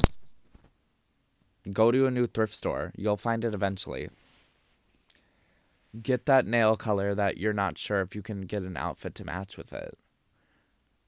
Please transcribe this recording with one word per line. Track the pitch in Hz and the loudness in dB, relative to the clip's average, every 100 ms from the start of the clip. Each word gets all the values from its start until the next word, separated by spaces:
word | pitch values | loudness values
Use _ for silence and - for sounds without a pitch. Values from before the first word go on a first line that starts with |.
| - - - - - - _ _ _ _ _ _ _ _ _ _ 104 | 2 2 -12 -16 -20 -20 _ _ _ _ _ _ _ _ _ _ -6
Go | 98 113 | 4 4
to | 127 | 6
a | 135 | 4
new | 123 | 2
thrift | 120 - 110 | 0 2 0
store. | - 92 67 80 | 0 -2 -2 -4
You'll | - 104 104 | -2 0 0
find | 117 117 | 0 -2
it | 113 | -2
eventually. | 104 98 98 - 65 76 - - - _ _ _ _ _ _ _ _ _ _ - _ _ _ _ 113 | 0 -2 -2 -6 -6 -8 -12 -20 -20 _ _ _ _ _ _ _ _ _ _ -20 _ _ _ _ -8
Get | 110 127 - | 0 0 6
that | 135 | 4
nail | 101 117 110 | 4 4 4
color | 110 113 101 101 | 2 0 0 0
that | 101 101 - | 0 0 0
you're | 104 | -2
not | 104 98 - | 0 -2 -2
sure | - 104 | -2 -2
if | 92 | -2
you | 107 | -6
can | 98 101 | -8 -8
get | 92 104 | -4 -6
an | 92 78 | -4 -4
outfit | 82 71 113 | -6 -6 -10
to | - | -8
match | - 87 98 - | -8 -8 -8 -12
with | 71 | -10
it. | 58 50 - _ _ _ _ _ _ _ _ _ _ | -10 -10 -14 _ _ _ _ _ _ _ _ _ _